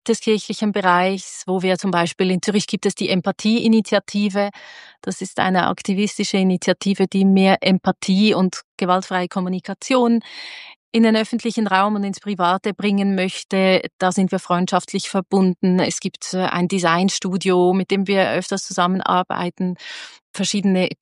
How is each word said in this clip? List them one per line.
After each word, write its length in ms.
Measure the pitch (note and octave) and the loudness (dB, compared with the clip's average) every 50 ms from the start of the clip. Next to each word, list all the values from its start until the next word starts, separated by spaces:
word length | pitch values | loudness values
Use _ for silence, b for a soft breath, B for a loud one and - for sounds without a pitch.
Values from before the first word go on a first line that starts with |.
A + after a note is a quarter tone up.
| - | -4
des 140 | - A3+ - | -2 -2 -2
kirchlichen 520 | - A3+ G#3+ G3 - - G#3 - G#3+ G#3 | 0 0 0 0 -2 -6 -6 -4 -2 -2
Bereichs, 720 | G3 G#3 F#3 F#3 F3 F3 F3+ F#3+ G3 F#3+ - - - - - | -2 0 2 2 4 4 2 2 -2 -4 -8 -12 -16 -12 -6
wo 160 | F#3+ F#3 F#3+ | -4 -2 0
wir 160 | F3 F#3 F#3 F3 | 2 0 0 0
zum 120 | - G3 | 0 -2
Beispiel 400 | F3+ F3 E3+ E3+ - - F#3+ F#3 | 0 0 0 -2 -2 -2 0 0
in 120 | F#3 E3+ | 0 0
Zürich 240 | - - F#3+ G#3 - | -2 0 0 0 0
gibt 180 | - - F#3+ - | -2 -6 -2 -2
es 100 | G3+ - | -2 -2
die 140 | - G3+ - | -2 -2 -2
Empathie-Initiative. 1400 | F#3+ F3+ - G3 - - - G#3+ A3+ A#3+ - A#3 A3 A3 G3 - G#3+ G3+ - - - G3+ G#3 G#3 F#3+ G3+ G3+ G3+ B B B B B B B B B B | -2 0 0 -2 -4 -2 0 0 2 2 4 4 4 4 2 2 0 -2 -2 -2 -4 -2 -2 0 0 -2 -2 -2 B B B B B B B B B B
Das 220 | - - F#3+ - | -8 -8 -8 -8
ist 160 | F#3+ - - - | -10 -10 -6 -4
eine 280 | - F#3 F#3 F3+ E3+ - | -2 0 0 0 0 0
aktivistische 680 | F#3 - - - F#3+ F#3+ G#3 G3+ - - G3+ - - | -2 -4 -4 -2 -2 0 0 -2 -2 -4 -4 -2 0
Initiative, 680 | G3 F#3+ F#3 F3+ F3 - F#3+ F3+ - - G3 G3 - F#3+ | 0 2 2 0 0 0 -2 -2 0 0 -2 0 0 0
die 180 | - - F#3+ F#3+ | 0 2 2 4
mehr 320 | G3 F#3+ F#3+ F#3 F#3+ F#3+ - | 4 4 6 6 4 4 2
Empathie 720 | - F#3+ F#3 F3+ - F#3+ F#3 - - - F#3 F#3+ G#3+ G#3+ - | 2 2 2 2 2 -2 -2 -2 0 0 2 4 4 2 4
und 260 | F3 F#3+ F3+ - - - _ _ | 2 0 0 -2 -6 -18 _ _
gewaltfreie 520 | - G3+ F3+ F3+ F#3+ F#3 - F#3+ F3+ F3+ F3+ | -6 0 0 0 0 0 -2 -4 -4 -4 -4
Kommunikation 920 | - G3 F3+ F3+ F#3 F3+ - - G3 - - - C4 B3+ A#3+ A#3 A#3 A3+ B B B B B B B B B B B B _ _ | -4 -6 -4 -4 -4 -6 -6 -10 -12 -10 -4 0 2 2 4 4 2 2 B B B B B B B B B B B B _ _
in 100 | - A3+ | 2 4
den 140 | A3+ A3+ A3 | 4 4 4
öffentlichen 500 | A3 A3 - - A3 - A#3 - A3+ A3 | 2 0 -2 -4 -4 -4 -4 -2 -2 -2
Raum 300 | G3+ F#3+ F#3 G3 G#3+ G#3+ | 2 2 2 2 2 0
und 80 | G3+ G3+ | -2 -2
ins 160 | G3 F#3+ - | -4 -6 -6
Private 520 | - G#3 G3+ F3 F3+ E3+ F#3 F#3+ - G#3+ | -6 -6 -2 0 2 2 2 0 -2 -4
bringen 420 | F#3+ - F#3+ G#3 G3+ G3+ G3 G3 G3 | -6 -2 0 0 2 2 2 2 2
möchte. 680 | F#3 F#3 F#3+ - - - - G3+ F#3+ F#3+ F#3+ F#3 - - - _ - | 0 -2 -2 -4 -8 -8 -4 0 2 2 4 2 2 0 -4 _ -2
Da 120 | F#3 F#3 | -2 0
sind 200 | F3 G3+ F#3+ F3 | 2 2 0 0
wir 60 | G3 F#3 | 0 -4
freundschaftlich 720 | - - F3+ F3 F3+ - G3 F3 - - - F#3+ - - | -2 -2 0 0 0 0 0 -2 -2 -2 -6 -6 -6 -4
verbunden. 680 | - G3 F#3 - G3 G3 F#3+ F#3 F3 - - F#3 F3+ F#3 | -4 -4 -2 0 2 2 2 2 0 0 0 2 2 2
Es 200 | D3 G#2+ - - | 2 0 -2 -4
gibt, 320 | - F#3 - - - - | -8 -10 -10 -10 -12 -8
äh, 60 | - F#3 | -4 -4
ein 300 | F#3 - - F3 F3 D#3+ | -2 -2 -2 -2 -2 -2
Designstudio, 1080 | G3 F#3+ E3+ E3 E3 F3 F#3+ G3+ - - - F#3 F#3 F#3+ D#3+ F#3+ F#3 F3+ F3+ F3+ F#3 | -2 0 2 2 2 2 2 0 -2 -2 -6 -4 -6 -2 0 2 2 4 4 4 2
mit 160 | F#3+ F3+ - | 0 0 0
dem 160 | G3 G3 F#3+ F#3 | -2 -2 0 0
wir 220 | G3+ F#3+ F#3 G#2 | 2 2 2 2
öfters 340 | A#2+ F3+ F3+ - G3+ F#3+ - | 0 -2 -4 -4 -6 -6 -6
zusammenarbeiten, 1120 | - G3 - F3 F3+ F#3 F#3 - - F#3 F3+ F#3 - - - F3 F3 - - F#3 F3+ F3+ B B B B B B B B B B _ | -6 -2 0 0 0 0 0 0 0 0 0 0 -2 -4 -6 -6 -6 -6 -4 -4 -4 -4 B B B B B B B B B B _
verschiedene 560 | - - F#3+ - - G3+ F#3 G3 F#3 F#3 F#3 - - - | -8 -6 -4 -4 -2 0 2 2 2 2 0 -2 -4 -8